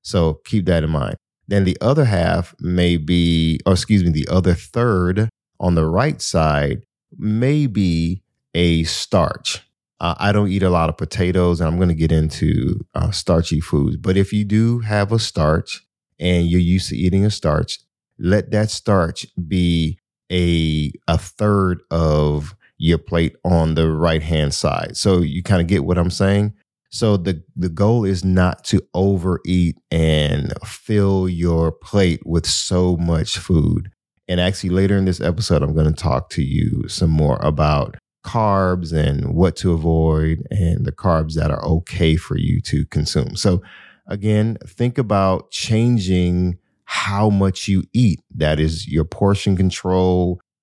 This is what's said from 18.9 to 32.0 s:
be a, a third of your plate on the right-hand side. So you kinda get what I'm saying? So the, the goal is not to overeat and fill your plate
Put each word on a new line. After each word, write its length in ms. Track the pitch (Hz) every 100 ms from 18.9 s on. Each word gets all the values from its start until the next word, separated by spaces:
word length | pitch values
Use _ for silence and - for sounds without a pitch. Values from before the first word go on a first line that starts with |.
| 98 82 87 - - 82
be 520 | 92 87 85 80 - _ _ _
a, 600 | 92 87 82 80 78 73 - -
a 100 | 82
third 640 | - - 104 101 95 87 _
of 640 | 82 80 76 76 73 73 - _ _
your 200 | 80 82
plate 380 | - 85 80 -
on 320 | 87 85 80 80
the 160 | 80
right-hand 600 | 78 85 80 78 80 73
side. 440 | - 85 50 82 -
So 240 | 104 90
you 220 | 80 80
kinda 200 | 90 95
get 220 | 85 92 73
what 140 | 90
I'm 100 | 85
saying? 440 | - 98 101 104 - _ _ _
So 280 | - 110 101
the, 260 | 87 80 - -
the 140 | 87
goal 340 | 80 104 120
is 200 | 98 92
not 400 | 92 92 90 - -
to 160 | 95 -
overeat 840 | 87 98 95 90 85 - 90 85 - _
and 600 | 82 80 76 73 76 69 - -
fill 640 | - - 104 98 98 92
your 420 | 85 87 82 82
plate 540 | - - 101